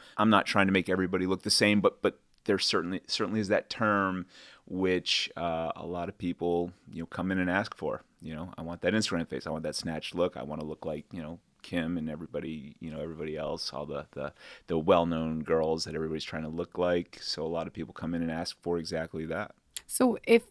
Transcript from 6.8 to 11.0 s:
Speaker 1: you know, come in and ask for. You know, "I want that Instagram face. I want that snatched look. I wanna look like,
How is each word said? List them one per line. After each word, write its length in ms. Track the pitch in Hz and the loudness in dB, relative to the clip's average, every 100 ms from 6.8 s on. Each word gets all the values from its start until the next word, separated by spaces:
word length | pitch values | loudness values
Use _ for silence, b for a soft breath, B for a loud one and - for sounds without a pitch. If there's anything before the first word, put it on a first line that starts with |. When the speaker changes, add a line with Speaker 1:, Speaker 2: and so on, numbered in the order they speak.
| - | -14
Speaker 1:
you 80 | 80 | -12
know, 60 | 82 | -10
come 260 | - 92 | -4 -2
in 80 | 95 | 0
and 100 | 90 | 2
ask 240 | 92 110 | 0 0
for. 300 | - 76 - - _ | -6 -6 -6 -10 _
You 140 | - 78 | -12 -10
know, 180 | 90 - | -10 -10
"I 60 | |
want 200 | 80 85 | -10 -2
that 120 | 90 | 2
Instagram 320 | 107 104 85 82 | 2 2 0 -2
face. 220 | 67 - | -4 -4
I 20 | |
want 140 | 80 | -4
that 100 | 78 | -4
snatched 400 | - 82 78 - | -4 -4 -6 -4
look. 220 | 85 87 69 | 0 0 0
I 80 | |
wanna 200 | 71 76 | -8 -6
look 200 | 78 78 80 | -6 -6 -6
like, 200 | 76 | -6